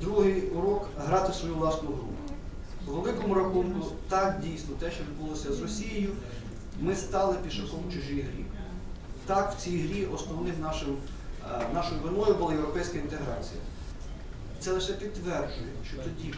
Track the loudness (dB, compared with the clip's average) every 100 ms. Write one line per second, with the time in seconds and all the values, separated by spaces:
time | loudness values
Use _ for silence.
0 | 4 8 8 6 2 2 4 4 0 -4
1 | 4 4 4 2 0 2 2 2 0 -2
2 | -4 -4 -6 -6 -6 -8 -6 -6 -4 0
3 | 0 2 4 4 6 4 4 0 -2 -4
4 | 0 4 4 2 -2 -4 -4 -2 -2 -2
5 | -4 -4 -4 -2 -2 0 0 -2 -2 0
6 | 0 -2 -6 -6 -8 -8 -8 -2 0 0
7 | 2 4 4 2 0 -2 -4 -4 -4 -4
8 | -2 -2 -2 -4 -4 -6 -6 -6 -6 -8
9 | -8 -8 0 2 2 0 0 0 0 0
10 | -2 -2 -4 -2 -2 0 0 0 0 -2
11 | -4 -6 -6 -6 -4 -2 0 2 2 0
12 | 0 4 6 6 4 2 2 0 0 -2
13 | -2 -2 -2 -4 -4 -6 -6 -6 -8 -8
14 | -8 -8 -8 -8 -8 -4 0 2 2 -2
15 | -4 -4 -2 -2 -2 -4 -4 -4 -6 -4
16 | -6 -6 -6